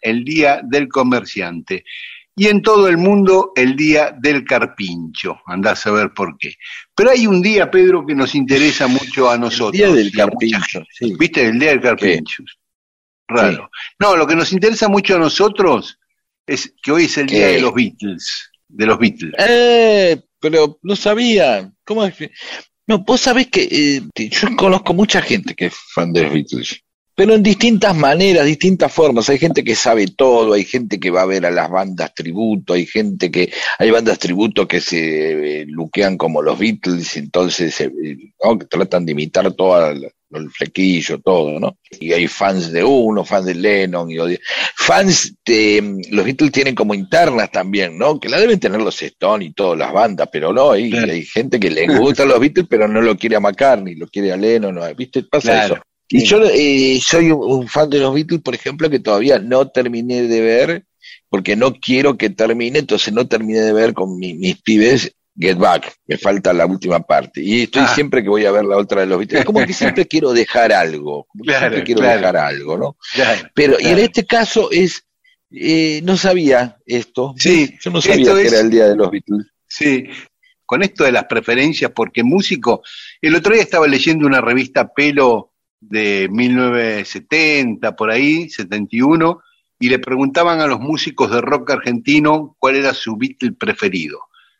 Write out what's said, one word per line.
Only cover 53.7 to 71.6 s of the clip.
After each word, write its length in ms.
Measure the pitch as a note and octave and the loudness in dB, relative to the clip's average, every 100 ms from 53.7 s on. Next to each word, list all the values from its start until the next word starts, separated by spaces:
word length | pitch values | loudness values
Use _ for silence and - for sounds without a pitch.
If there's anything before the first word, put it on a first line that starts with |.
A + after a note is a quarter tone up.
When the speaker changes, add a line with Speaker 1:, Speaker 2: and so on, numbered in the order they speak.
| A#2 F#2+ | 2 -2
Speaker 2:
lo 140 | D#2+ E2+ | -12 -10
quiere 240 | G2+ G2 | -4 -2
a 40 | F#2 | 0
Lennon, 380 | G#2+ A#2 G2+ | 0 0 0
¿no? 180 | F2+ E2+ C#2+ | -6 -10 -10
¿Viste? 260 | B2 C3 | -8 -8
Pasa 300 | - D3+ A#2 | -2 -2 0
Speaker 1:
Claro. 220 | A2+ G#2 - | 0 0 -4
Speaker 2:
eso. 80 | - _ - | -6 _ -2
Y 140 | - | 0
Speaker 1:
Sí. 60 | - | 4
Speaker 2:
yo, 180 | G#3 | 4
eh, 540 | G#3+ C3+ D3 C#3 C3+ C3 | 4 4 2 2 2 0
soy 280 | - E3 E3 | 0 2 4
un, 100 | D3+ G#2+ C3 | 2 0 -2
un 60 | A#2+ | -2
fan 200 | C#3+ D3+ | 0 0
de 100 | C#3 | 2
los 140 | C3+ | 0
Beatles, 300 | C#3 D#3 E3+ | 0 -2 -4
por 120 | - | -4
ejemplo, 360 | A#2+ D#3 D3+ D#3+ | -8 -8 -4 -2
que 80 | C3+ | -2
todavía 380 | G#2+ G2+ C3 B2 | 0 0 2 2
no 300 | G#2+ B2+ C3+ | 2 0 0
terminé 540 | - B2 A#2 A#2+ B2 | -2 -2 -4 -4 -2
de 160 | A#2+ A2+ | 0 0
ver, 420 | A2+ A#2 D3+ E3+ - _ - - _ | 2 2 0 -4 -12 _ -20 -20 _
porque 260 | G2+ F#2 G#2 | -6 -2 0
no 160 | C3 | 0
quiero 440 | C3 - B2+ C#3+ B2 | -2 -2 0 0 0
que 100 | A2 | -4
termine, 520 | F#2+ A2+ A#2 A#2+ D3 | -2 -2 -2 -2 -4
entonces 320 | C#3 G#2 - | -2 -4 -2
no 120 | A2 B2+ | -2 -2
terminé 340 | A2+ A2 A2 | -2 -2 -2
de 120 | A2 | 0
ver 220 | G#2+ A2+ | 2 0
con 240 | - F#2+ F2+ | 0 -6 -6
mi, 160 | F#2 | -10
mis 260 | E2 F#2 F2 | -6 -4 -4
pibes 540 | - A2 A2+ C3 G2+ - _ - | 0 2 4 2 -2 -12 _ -4
Get 200 | F2 F2+ | -2 2
Back, 400 | F#2+ E2 - - - | 2 0 -4 -16 -10
me 120 | D2+ | -4
falta 340 | G2 G2+ F#2 | -2 0 0
la 140 | F2 F2 | 2 0
última 340 | F#2 F#2 E2+ | -2 -2 -2
parte. 420 | - D2 C2 C#2+ | 0 -2 -2 -8
Y 200 | F2 A#2 | -2 -2
estoy 200 | A#2 C3+ B2+ | 0 0 2
Speaker 1:
Ah. 60 | |
Speaker 2:
siempre 280 | C3 D3 C3 | 0 0 0
que 60 | G2 | 0
voy 160 | G#2 | 2
a 80 | G#2 | 2
ver 140 | G2+ G2+ | 2 2
la 100 | G2+ | 0
otra 240 | G2+ G2+ | 0 0
de 60 | F#2+ | 0
los 120 | F#2 | 0
Beatles, 220 | G#2+ D3+ | 0 -2
es 60 | C3 | 0
como 200 | G#3+ A#3+ | 0 0
que 60 | |
Speaker 1:
<laughs> 240 | - - B2+ | -2 -2 0
Speaker 2:
siempre 100 | F3 | 0
quiero 260 | D#3 D3 | 0 2
dejar 380 | A#2+ G#2+ A#2+ A2+ | 2 2 2 4
algo, 500 | G2+ E2 D#2 D2 D2 | 4 0 -4 -8 -10
como 180 | - G2+ | -12 -10
que 60 | A#2+ | -4
Speaker 1:
Claro, 120 | C3+ | -2